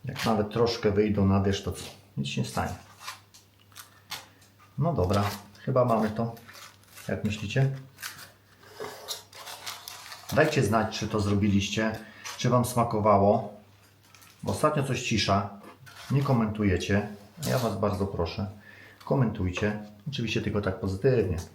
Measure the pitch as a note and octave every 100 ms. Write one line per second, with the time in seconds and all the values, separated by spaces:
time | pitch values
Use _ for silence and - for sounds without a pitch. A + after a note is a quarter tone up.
0 | - - A#2 G#2+ G#2 A2+ A#2 - G#2+ G2
1 | G#2+ G2 F#2+ G2 G2 G2 - - - -
2 | - - - - B2 - - F2 - -
3 | - - - - _ _ _ - - -
4 | _ - - _ - _ - - C#3+ B2
5 | F2+ G2+ G2+ - - - - B2+ A#2+ A2
6 | A2 - A#2 - - - - - - -
7 | - G2 G#2+ G2 G2 C3+ C3+ - - -
8 | - - - _ _ _ - - - -
9 | - - - - - - - - - -
10 | - - - A2+ D3+ C#3 G2+ A2+ A2 -
11 | G#2 A2 G2 G2+ G2+ G2 F#2+ A2 A2 G#2+
12 | - - - - B2+ B2 A#2 A#2+ A2+ A2
13 | G#2+ G2 G2+ A2+ - - - - - _
14 | _ - - - - G2 D3+ - C#3 A#2+
15 | - G#2+ - G2+ G#2 - - - - -
16 | - C3+ C3+ A#2+ G#2+ G#2 G2+ F2 - G2+
17 | - - - - C3 B2+ A#2 G2+ G#2 F#2+
18 | G2 F2 E2+ - G2+ - - - - -
19 | - C#3 A2+ G2+ F2+ - G#2 G#2 - -
20 | - - A2+ A2 - G#2 G2 - G2 F#2+
21 | C3+ A#2 F#2+ E2 -